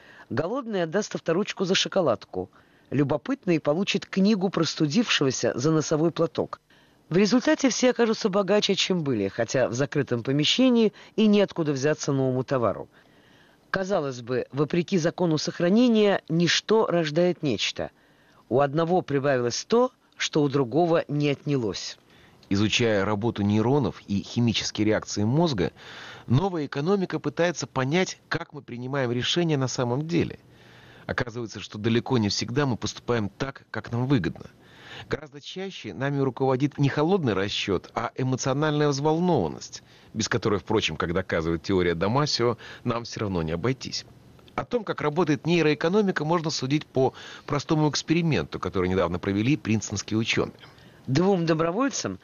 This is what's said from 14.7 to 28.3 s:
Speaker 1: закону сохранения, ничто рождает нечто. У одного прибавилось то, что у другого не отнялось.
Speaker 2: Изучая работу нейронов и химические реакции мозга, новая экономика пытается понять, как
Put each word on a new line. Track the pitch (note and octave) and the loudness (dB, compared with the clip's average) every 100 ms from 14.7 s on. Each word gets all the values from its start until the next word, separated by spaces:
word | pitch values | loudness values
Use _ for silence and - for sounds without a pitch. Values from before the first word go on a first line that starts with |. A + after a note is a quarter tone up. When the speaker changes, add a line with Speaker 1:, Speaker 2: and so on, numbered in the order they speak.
| F3 - F#3+ | 0 0 0
Speaker 1:
закону | D#3+ - F3 D3+ | 0 0 0 0
сохранения, | - - F3 A3 B3 A3 G3+ F#3 - | -2 -2 2 4 6 6 4 2 0
ничто | E3 E3+ - - A3 - | 0 2 0 2 2 2
рождает | E3+ D#3 D#3+ F3+ - | 0 0 2 2 0
нечто. | D3 G2+ - - D#2 - _ _ _ _ - | -2 -2 -4 -6 -10 -12 _ _ _ _ -2
У | B2 | 0
одного | C#3+ D3+ E3 F3+ | 2 0 2 0
прибавилось | - C#3 C#3+ C3 A#2+ - | 0 0 2 0 0 -4
то, | - A#3 B3+ - _ - | 2 2 2 -2 _ -8
что | - D#3+ | -2 0
у | D3 | 2
другого | C#3 A#2+ C#3+ E3+ E3 - | 2 0 2 2 2 0
не | D3 D3 | 0 0
отнялось. | C#3 D3 C#3 G#2+ - - - _ - - _ _ | -2 -2 -2 -2 -4 -10 -14 _ -20 -20 _ _
Speaker 2:
Изучая | G2 G#2 - A2+ G#2 G2 | 0 2 2 2 2 0
работу | G#2 A#2 G#2+ | 0 -2 0
нейронов | G2+ G#2+ A2+ C#3+ F#2+ - - | 2 2 2 2 0 -4 -4
и | G2 | -4
химические | - A#2+ A#2+ - - - G#2+ | -2 0 2 2 -4 0 0
реакции | G#2 - G#2 | 0 -2 -2
мозга, | G#2+ D3 E3+ G#2 D#2 - - - - - - | 0 2 0 0 -4 -6 -18 -18 -18 -16 0
новая | B2+ F#3+ E3+ C#3 | 2 2 -2 -4
экономика | C#3 D#3+ G3+ F3 D#3 | -2 0 0 0 -4
пытается | D3 D3 F3 D3+ - | -4 0 0 0 -6
понять, | C3+ C3 F3 F3+ - | -2 0 0 0 -6
как | _ | _